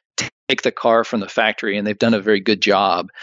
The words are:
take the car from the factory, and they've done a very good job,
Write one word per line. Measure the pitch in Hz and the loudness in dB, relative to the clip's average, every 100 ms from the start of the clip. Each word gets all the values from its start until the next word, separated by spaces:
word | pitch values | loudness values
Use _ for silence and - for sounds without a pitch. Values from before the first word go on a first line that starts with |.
| _ - 107 - - | _ -10 -10 -10 -6
take | 120 | -2
the | 123 | -2
car | - 120 113 | -2 2 2
from | 113 117 | 2 -4
the | 98 | -4
factory, | - 110 - 113 104 | -2 0 -2 -4 -4
and | 104 | -4
they've | 101 | 0
done | 117 | 2
a | 110 | 2
very | 101 101 | 2 2
good | 98 101 | 2 0
job, | 110 98 98 87 87 - | 2 2 2 0 -4 -14